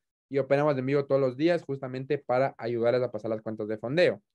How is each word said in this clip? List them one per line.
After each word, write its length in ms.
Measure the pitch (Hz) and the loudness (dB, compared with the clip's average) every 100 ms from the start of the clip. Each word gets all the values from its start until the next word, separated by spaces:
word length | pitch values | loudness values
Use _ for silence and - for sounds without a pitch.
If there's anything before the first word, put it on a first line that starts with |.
| _ _ _ | _ _ _
y 80 | 135 | -2
operamos 400 | 131 139 151 135 | 2 2 4 2
en 80 | 127 | 0
vivo 200 | 143 139 | 0 2
todos 160 | 139 | 2
los 160 | 131 123 | 2 2
días 260 | 160 170 | 0 0
justamente 540 | 165 135 131 131 135 143 | -2 -8 -8 -8 -4 -4
para 380 | - 127 135 - | 0 0 0 -2
ayudarles 440 | 117 117 117 123 | -4 0 2 2
a 100 | 123 | 0
pasar 180 | 107 110 | -4 -6
las 120 | 110 | -6
cuentas 280 | 113 110 107 | -6 -6 -6
de 80 | 107 | -6
fondeo, 440 | 117 160 160 101 _ | -2 2 2 2 _